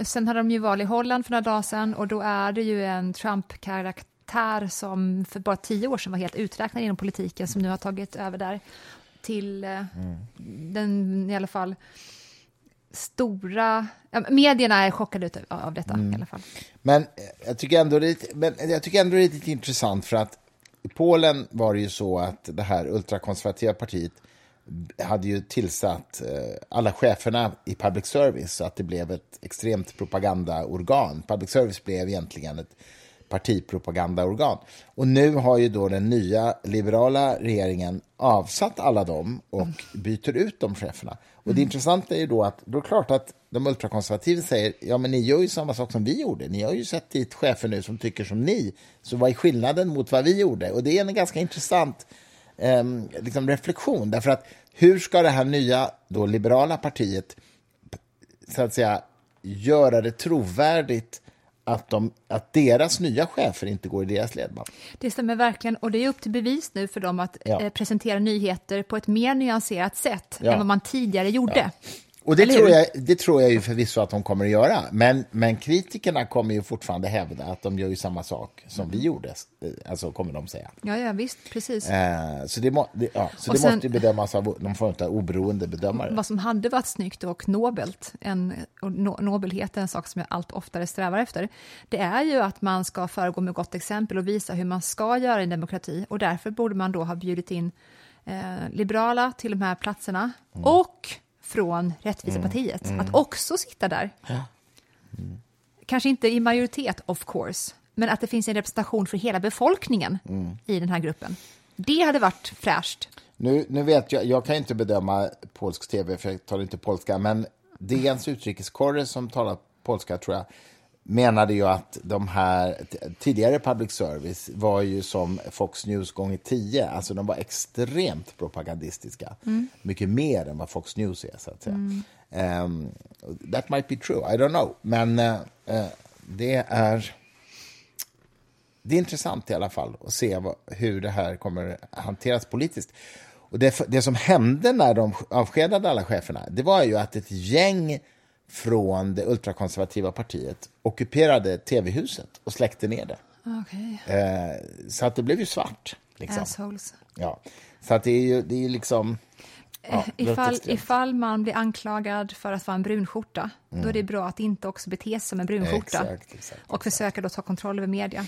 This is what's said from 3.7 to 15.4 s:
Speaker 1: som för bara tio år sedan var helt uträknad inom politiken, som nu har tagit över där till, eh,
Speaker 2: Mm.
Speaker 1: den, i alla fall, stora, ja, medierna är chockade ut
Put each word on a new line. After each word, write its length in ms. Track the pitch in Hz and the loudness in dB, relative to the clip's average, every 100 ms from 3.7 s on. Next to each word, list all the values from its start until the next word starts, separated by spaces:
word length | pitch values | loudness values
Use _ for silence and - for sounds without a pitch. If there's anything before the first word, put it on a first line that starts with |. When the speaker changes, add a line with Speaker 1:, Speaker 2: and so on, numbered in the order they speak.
| 190 185 185 - _ - 240 226 214 202 | -6 -6 -10 -16 _ -6 -2 0 -2 -4
Speaker 1:
som 580 | - 202 190 185 185 190 | -6 -6 -2 0 0 -4
för 100 | 202 | -4
bara 160 | 190 196 | -2 -2
tio 300 | - 214 240 | -2 -4 -2
år 100 | 254 | -4
sedan 140 | - | -4
var 80 | 185 | -6
helt 160 | 180 - | -6 -6
uträknad 480 | 208 - 220 240 | -6 -6 -6 -4
inom 140 | 226 190 | -4 -2
politiken, 500 | 196 - 185 - 180 | -4 -4 -8 -6 -6
som 140 | 202 | -2
nu 80 | 185 | -2
har 80 | 185 | -2
tagit 380 | 202 196 196 - | -6 -8 -10 -10
över 220 | 196 185 | -10 -6
där 220 | 190 202 - - - - _ _ | -6 -8 -12 -20 -20 -20 _ _
till, 420 | - 220 202 196 | -8 -6 -6 -8
eh, 60 | 196 190 196 180 | -8 -8 -8 -8
Speaker 2:
Mm. 200 | 180 85 110 - - 104 156 | -10 -10 -12 -18 -16 -14 -8
Speaker 1:
den, 560 | 196 208 202 190 190 190 | -4 -2 0 0 -2 -2
i 60 | 202 | -4
alla 120 | 190 | -4
fall, 280 | 202 185 190 - - - - - - _ _ _ _ _ | -4 -6 -8 -16 -20 -20 -20 -20 -20 _ _ _ _ _
stora, 920 | - - - 247 190 190 202 226 220 214 - _ | -14 -10 -2 -2 -2 -6 0 2 2 -2 -8 _
ja, 100 | 226 - | -4 4
medierna 540 | 269 285 262 240 208 | 6 6 6 6 6
är 80 | 190 | 4
chockade 340 | 185 208 196 175 | 2 -4 -4 -6
ut 120 | - | -8